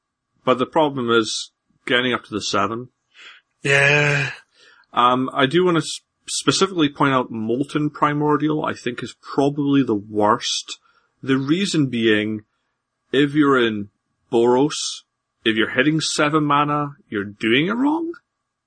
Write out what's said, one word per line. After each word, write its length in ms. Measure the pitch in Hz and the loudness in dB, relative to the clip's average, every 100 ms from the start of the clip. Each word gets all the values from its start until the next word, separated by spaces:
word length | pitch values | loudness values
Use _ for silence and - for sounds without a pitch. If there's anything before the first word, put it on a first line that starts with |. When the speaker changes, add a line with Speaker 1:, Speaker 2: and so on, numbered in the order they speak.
| _ _ _ _ | _ _ _ _
Speaker 1:
But 140 | - 127 | 0 0
the 80 | 123 | 0
problem 440 | 170 151 139 117 | 0 0 0 0
is 400 | 117 107 - - _ _ _ - | 0 0 -6 -10 _ _ _ -2
getting 260 | 123 127 | 0 0
up 100 | 113 | -2
to 60 | - | -4
the 60 | 104 | -8
seven. 480 | - 104 98 113 127 _ _ - - - _ _ | -4 -2 -2 -4 -12 _ _ -20 -20 -20 _ _
Speaker 2:
Yeah. 680 | 139 139 139 147 147 143 135 - _ _ - _ _ | 0 2 4 2 2 0 -4 -8 _ _ -20 _ _
Speaker 1:
Um, 360 | - 120 127 131 | 0 2 2 -2
I 120 | 139 139 | 0 2
do 180 | 175 | 2
wanna 160 | 180 165 | 2 2
s-, 200 | - - - _ - | -2 -10 -16 _ -10
specifically 640 | - - - 190 180 143 | -4 -2 0 0 0 -2
point 240 | - 143 | 0 0
out 180 | 131 123 | 0 -2
Molten 600 | 117 110 123 143 151 151 | -6 -4 -2 -2 -2 -4
Primordial, 760 | - 147 147 147 147 151 151 | -2 -2 0 0 0 0 -2
I 80 | - | -4
think, 280 | 110 120 123 | -6 -8 -8
is 120 | 117 - | -12 -14
probably 600 | - - 139 143 143 139 | -4 0 0 0 2 2
the 120 | 123 | 2
worst. 840 | 104 107 107 104 117 - - - - _ _ _ _ | -2 -2 0 2 2 0 -6 -8 -18 _ _ _ _
The 140 | 127 135 | -2 0
reason 520 | 135 170 196 165 135 | 0 0 0 0 0
being, 540 | 117 113 107 107 107 - _ _ _ _ _ _ | 0 2 2 0 -6 -12 _ _ _ _ _ _
if 220 | 131 143 | 0 0
you're 240 | 147 143 131 | 2 4 4
in 240 | 117 107 101 _ _ _ _ | 2 -2 -8 _ _ _ _
Boros, 420 | 120 120 123 147 - - - - _ _ _ | 2 4 4 2 -2 -8 -10 -18 _ _ _
if 120 | 113 110 | -2 0
you're 140 | 104 | 0
hitting 300 | 127 143 160 | 2 2 0
seven 440 | - - 147 156 | -2 0 0 0
mana, 520 | 147 143 147 147 143 143 _ | 0 0 0 -2 -6 -10 _
you're 160 | 107 | -6
doing 440 | 104 104 110 123 175 | -6 -4 0 2 0
it 40 | |
wrong. 380 | 233 277 320 330 339 _ _ _ _ | 0 -2 -2 -6 -10 _ _ _ _